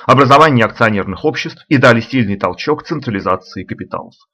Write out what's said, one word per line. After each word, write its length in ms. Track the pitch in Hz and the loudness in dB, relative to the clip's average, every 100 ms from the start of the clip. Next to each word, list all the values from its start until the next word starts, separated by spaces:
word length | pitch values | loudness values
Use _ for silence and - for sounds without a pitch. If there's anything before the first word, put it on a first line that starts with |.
| - | 0
образование 580 | 127 127 139 156 123 | 2 6 6 6 4
акционерных 640 | 107 - 113 104 92 92 151 | 0 0 0 0 -4 -4 -4
обществ 400 | 135 165 - - | -4 -10 -12 -2
и 100 | 139 | 2
дали 220 | 131 117 | 4 2
сильный 380 | 113 131 104 101 | 0 -4 -2 -4
толчок 460 | 95 87 151 147 | -6 -6 -6 -6
централизации 800 | - 160 127 98 90 92 - 98 | -6 -8 -6 -6 -4 -6 -6 -16
капиталов. 500 | 92 107 92 - - _ _ | -14 -14 -12 -14 -14 _ _